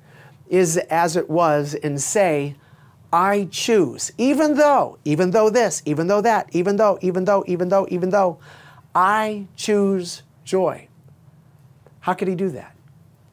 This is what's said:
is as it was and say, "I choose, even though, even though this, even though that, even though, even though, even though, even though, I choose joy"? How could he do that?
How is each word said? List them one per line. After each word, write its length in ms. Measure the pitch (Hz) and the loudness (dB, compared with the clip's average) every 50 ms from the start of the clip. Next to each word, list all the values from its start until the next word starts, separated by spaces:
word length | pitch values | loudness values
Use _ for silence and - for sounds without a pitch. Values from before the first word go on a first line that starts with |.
| _ _ - - - - - - - - | _ _ -20 -20 -20 -20 -20 -20 -8 -2
is 280 | - 185 185 165 156 | 0 2 2 2 0
as 400 | 180 - - 160 165 170 175 156 | -2 -2 -2 0 0 0 0 0
it 120 | 175 160 - | -2 -2 -2
was 460 | 156 170 170 160 151 147 147 143 147 | 0 2 2 2 2 0 0 -4 -6
and 260 | 143 - 151 143 143 | -6 -6 -6 -4 -4
say, 560 | 139 - - 214 196 180 151 147 143 143 143 - _ _ _ - _ - _ _ - - - | -4 -2 0 2 2 2 2 0 -2 -6 -8 -12 _ _ _ -20 _ -20 _ _ -8 -2 0
"I 360 | 170 180 196 202 208 202 160 | 2 2 2 2 0 -2 -4
choose, 600 | - - - - 233 214 170 127 113 - - - - - | -6 -6 -2 2 2 2 2 2 -2 -6 -10 -10 -6 -2
even 360 | 226 262 285 262 311 302 302 | 0 0 2 2 2 2 2
though, 420 | 262 302 294 285 247 156 - - - - | 4 4 4 4 2 0 -2 -4 -8 -4
even 260 | 147 151 151 185 185 | -2 0 0 0 2
though 200 | 175 220 214 214 | 2 2 2 2
this, 320 | 202 247 233 196 160 - - | 2 2 0 0 -2 -4 -4
even 220 | 151 151 143 165 | -4 -2 -2 0
though 140 | 175 202 208 208 | 0 0 2 2
that, 260 | 233 220 202 - - - | 2 2 0 0 -2 -4
even 240 | 170 180 190 202 | -2 -2 0 0
though, 220 | 202 220 208 190 - | 2 2 2 2 0
even 240 | - 185 175 185 185 | -2 -2 -2 -2 0
though, 200 | 190 202 196 - | 0 0 0 0
even 220 | - 180 170 180 180 | -2 -4 -2 -2 0
though, 180 | 196 196 190 - | 0 0 0 0
even 200 | - 175 170 185 | -2 -4 -2 0
though, 280 | 185 202 196 180 160 - - - - - - - - - - _ - | 0 2 0 0 -2 -6 -12 -20 -20 -20 -20 -20 -20 -20 -12 _ 0
I 520 | 170 180 190 208 220 220 214 214 208 196 180 - | 2 2 2 2 0 0 -2 -6 -8 -10 -14 -14
choose 640 | - - - 208 202 202 196 196 190 180 175 - - - _ _ _ - | -8 -4 0 0 2 2 2 0 -2 -4 -6 -12 -16 -18 _ _ _ -8
joy"? 440 | - - 190 185 156 131 - - - _ _ - - - _ _ - - _ - _ _ _ - - - _ - - _ _ | -4 -2 0 0 0 -2 -6 -10 -20 _ _ -20 -20 -20 _ _ -20 -20 _ -20 _ _ _ -20 -20 -20 _ -20 -20 _ _
How 140 | - - 180 | -6 -6 -4
could 140 | 180 208 185 | -4 -4 -4
he 60 | 190 | -4
do 140 | 170 196 190 | -4 -4 -6
that? 240 | 143 123 - - - _ _ - - _ _ _ _ _ _ _ | -6 -8 -14 -18 -20 _ _ -20 -20 _ _ _ _ _ _ _